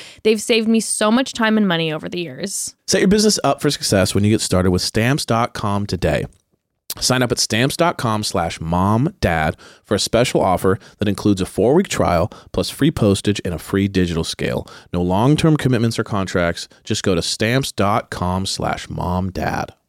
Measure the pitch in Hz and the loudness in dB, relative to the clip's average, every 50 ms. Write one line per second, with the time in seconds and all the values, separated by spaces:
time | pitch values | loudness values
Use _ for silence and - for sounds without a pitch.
0 | - - - - - 214 226 208 - - 233 226 220 220 226 226 - - - - | -6 -16 -16 -2 0 0 0 2 0 0 2 2 2 2 2 2 0 -2 -2 0
1 | 214 214 226 254 277 - - - 226 220 214 220 208 190 170 165 165 160 151 156 | 2 2 4 2 2 -2 -2 -2 0 2 2 2 2 2 2 0 0 -2 -4 -6
2 | 170 - - 180 170 151 127 143 - 202 - - - - - _ _ - - - | -8 -8 -8 -8 -8 -8 -8 -10 -8 -8 -8 -8 -8 -10 -12 _ _ -2 0 2
3 | - 190 196 220 208 214 - - - 139 147 - - 147 - - - - 110 98 | 4 4 4 4 4 2 2 2 0 0 0 0 0 -2 -2 -2 -2 2 2 2
4 | 92 - - 98 101 104 110 101 - - - 92 92 92 90 90 - - - 107 | 2 2 2 2 2 2 2 2 0 0 0 2 2 2 2 2 0 -2 -2 0
5 | 110 123 143 156 - - 120 113 120 - - - - 104 101 101 101 - 95 87 | 0 2 0 0 -2 -2 0 0 0 -2 -4 -6 -4 -4 -2 -4 -4 -4 -4 -2
6 | - 80 76 58 50 - - _ _ _ _ _ _ _ _ _ _ - - - | 0 0 0 -2 -4 -6 -12 _ _ _ _ _ _ _ _ _ _ -14 -8 -4
7 | - - 123 127 127 117 120 - - - 110 110 127 139 - - 170 170 143 - | -2 0 2 2 2 0 0 -2 -2 0 0 0 0 0 2 2 0 0 0 0
8 | - 117 110 107 104 - - 95 82 87 - - - 80 87 87 92 101 107 113 | -2 0 0 0 -2 -2 -2 -2 -2 -2 -4 -6 -4 0 0 2 4 4 4 2
9 | 135 - - _ - 98 82 80 78 80 - - - - - _ _ - 110 95 | 0 -2 -2 _ 0 0 2 2 0 0 -2 -4 -12 -20 -20 _ _ -4 -2 -2
10 | - - - 113 123 - - 165 - 95 90 90 - 95 95 - - - - _ | 0 0 2 2 2 2 2 2 2 2 2 2 2 0 0 0 -4 -12 -8 _
11 | 101 104 98 - - 107 101 92 92 - - - 98 120 143 180 202 - - - | -2 -2 -2 0 2 2 2 2 -2 -4 0 0 2 4 4 2 2 0 -2 -2
12 | 85 87 87 82 85 - - - - - - 143 135 - - - 135 160 - - | 0 2 2 2 0 -2 -4 -12 -18 -6 -4 -4 -4 -4 -2 0 0 0 2 2
13 | 120 101 98 - - 104 101 - - 92 87 80 - - - 98 98 98 98 92 | 4 4 4 2 0 -2 -2 -2 -4 -6 -6 -8 -6 -2 0 0 0 2 2 0
14 | 90 87 82 82 82 - - - - - 62 - - - - - - - - 87 | 0 0 0 -2 -4 -4 -6 -6 -4 -4 -4 -6 -8 -10 -16 -20 -14 -8 -4 -2
15 | 90 87 92 101 117 135 151 151 - 160 156 143 - 131 127 107 117 117 113 - | 0 0 2 2 2 2 2 4 4 2 2 2 2 0 2 2 0 0 0 -2
16 | 110 - 113 98 95 90 - 92 87 85 85 - - - - _ _ - 110 - | -4 -4 -4 -4 -4 -2 -2 0 0 0 -2 -4 -10 -14 -18 _ _ -6 -6 -2
17 | - 104 92 82 82 - - - 110 110 123 135 135 - - - 98 98 107 123 | 0 0 0 0 0 -4 -4 -2 -2 0 0 0 -2 -4 -2 -2 0 0 0 0
18 | - - - - 92 90 90 92 95 92 - - 78 - 82 82 - - 82 80 | -2 -6 -6 -4 -4 -2 -2 -2 -4 -4 -6 -4 -4 -4 -4 -6 -8 -10 -8 -6
19 | 80 87 90 90 95 92 90 - - - - - - - - _ _ | -4 -2 -2 -2 -4 -4 -6 -6 -6 -6 -6 -6 -8 -8 -12 _ _